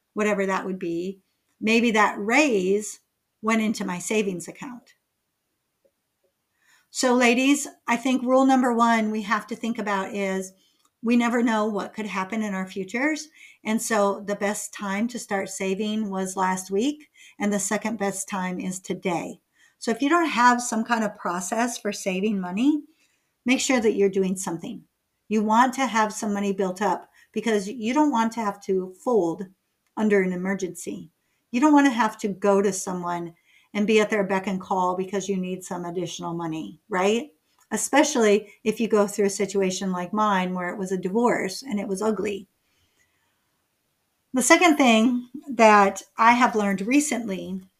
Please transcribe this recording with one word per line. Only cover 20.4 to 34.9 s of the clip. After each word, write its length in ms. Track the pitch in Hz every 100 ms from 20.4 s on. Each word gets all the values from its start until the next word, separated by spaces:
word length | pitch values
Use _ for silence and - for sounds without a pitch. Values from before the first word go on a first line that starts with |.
| 247 240
some 220 | - 226
kind 200 | 226 226
of 140 | 208 -
process 640 | 185 175 190 226 247 -
for 120 | 214
saving 480 | 208 196 185 208 202
money, 440 | 180 190 269 302 - _ _ _ _ _ 247
make 140 | 254
sure 220 | - 254
that 140 | 214 196
you're 120 | 196
doing 300 | 190 185 190
something. 460 | - 165 247 175 - _ _ _ -
You 160 | 214
want 300 | 214 220 254
to 140 | 262 254
have 260 | 220 214
some 200 | 208 214
money 200 | 202 202
built 280 | 190 190 185
up 280 | 202 180 - _ _
because 360 | 220 226 208 190
you 260 | 254 220
don't 180 | 269 302
want 200 | 233 226
to 80 | 233
have 200 | 208 202 -
to 280 | 190 185 -
fold 420 | 262 226 170 165 190 _ _ _ _ -
under 240 | 214 202
an 100 | 190
emergency. 760 | 180 190 196 180 - - 190 160 _ _ _ _
You 80 | 240
don't 140 | 302
want 140 | 294 277
to 40 |
have 260 | 226 220 -
to 80 | 214
go 340 | 185 202 196
to 100 | 208
someone 600 | 196 - 180 175 175 165 - _ _ _
and 140 | 208 208
be 120 | 214
at 100 | 214
their 140 | 214
beck 240 | 196 190 196
and 140 | 190
call 340 | - 190 180